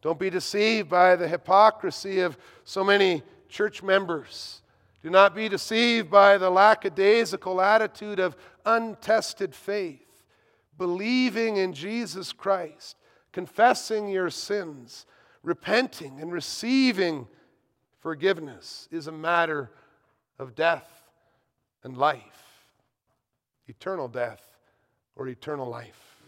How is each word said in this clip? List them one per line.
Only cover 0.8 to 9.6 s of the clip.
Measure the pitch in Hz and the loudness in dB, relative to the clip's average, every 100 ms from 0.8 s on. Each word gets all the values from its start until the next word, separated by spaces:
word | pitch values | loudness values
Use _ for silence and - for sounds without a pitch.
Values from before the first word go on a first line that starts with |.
| 170 | 0
by | 180 180 180 | 4 4 4
the | 170 | 0
hypocrisy | 170 - 190 214 214 185 - 196 190 | -6 2 6 6 4 -10 -8 -6 -2
of | 180 135 - - | -4 -6 -20 -20
so | - - | -12 -4
many | 190 202 196 165 - _ _ | 2 4 4 0 -6 _ _
church | - 208 - | -6 -6 -6
members. | 294 277 190 160 120 - - - _ _ _ _ | 0 0 0 -8 -8 -16 -18 -20 _ _ _ _
Do | 160 | 2
not | 180 196 208 | 6 6 4
be | 220 | -6
deceived | 190 - 220 240 233 175 | -6 -2 2 2 2 4
by | 196 196 196 | 8 8 8
the | 185 | 4
lackadaisical | 180 208 - 196 156 196 226 226 190 185 185 | 6 6 6 0 0 4 4 2 -4 -4 0
attitude | 190 220 214 - 208 202 | 4 2 2 -8 -10 -4
of | 185 139 - _ - | -4 -4 -20 _ -2
untested | 226 226 196 - 220 - - 190 | 0 -2 -12 0 0 0 -8 -10
faith. | - | -10